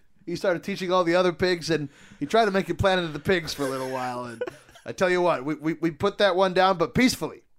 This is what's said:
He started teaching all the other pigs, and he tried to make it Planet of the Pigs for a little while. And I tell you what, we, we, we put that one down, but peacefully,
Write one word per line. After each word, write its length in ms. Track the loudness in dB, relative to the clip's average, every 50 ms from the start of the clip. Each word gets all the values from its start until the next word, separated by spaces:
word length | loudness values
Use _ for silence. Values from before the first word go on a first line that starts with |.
| _ _ _ _ -10
He 100 | -8 -8
started 300 | -2 0 0 0 0 -2
teaching 260 | -6 -6 -6 -2 0
all 140 | 0 2 2
the 100 | 2 2
other 180 | 4 2 2 0
pigs, 380 | 0 0 0 0 -2 0 -2
and 180 | -2 -2 -2 -6 -10 -16 -20 -20 -10 -10
he 80 | -6
tried 200 | 0 2 2 2
to 40 | 4
make 180 | 2 0 -2 -2
it 100 | -4 0
Planet 260 | 2 2 2 2 0
of 80 | -4 -6
the 80 | -6
Pigs 340 | -2 0 0 0 0 -4 -6
for 80 | -6 -4
a 60 | -4
little 220 | -4 -4 -6 -6
while. 340 | -6 -6 -6 -6 -6 -6 -8
And 180 | -10 -10 -10 -10 -10 -10 -16 -20 -20 -20 -18 _
I 60 | -14 -4
tell 160 | -2 0 2
you 140 | 2 2 2
what, 220 | 2 2 0 -2
we, 100 | -4 -6
we, 200 | -4 -4 -6 -4
we 160 | -2 -2 -4 -2
put 260 | 0 -2 -2 0 2
that 160 | 2 2 4
one 180 | 4 2 2 4
down, 260 | 4 4 4 4 2
but 160 | 0 0 2
peacefully, 480 | 4 4 4 2 0 -6 -8 -10 -12 -18 _ _